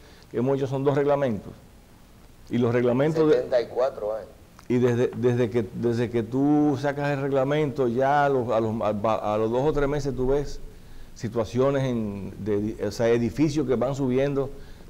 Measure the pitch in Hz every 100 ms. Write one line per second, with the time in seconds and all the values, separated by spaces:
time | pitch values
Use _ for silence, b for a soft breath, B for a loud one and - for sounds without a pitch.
0 | B B B 117 127 139 135 139 139 139
1 | 143 143 131 101 - - - - - -
2 | - - - - - 120 120 123 120 123
3 | 151 160 156 127 127 127 110 110 135 113
4 | 104 110 92 - - - - 123 123 120
5 | 127 110 123 120 117 117 110 120 117 117
6 | 117 117 107 131 143 147 147 131 143 139
7 | 143 139 139 139 135 151 147 143 123 117
8 | 135 147 143 135 117 113 110 110 104 107
9 | 110 107 104 107 110 123 151 143 139 147
10 | 139 123 127 143 139 - - B B B
11 | B - 113 117 107 120 135 139 135 120
12 | 107 101 95 98 104 104 107 - 104 101
13 | 117 120 117 - 151 143 127 117 123 135
14 | 131 127 143 139 127 B B B B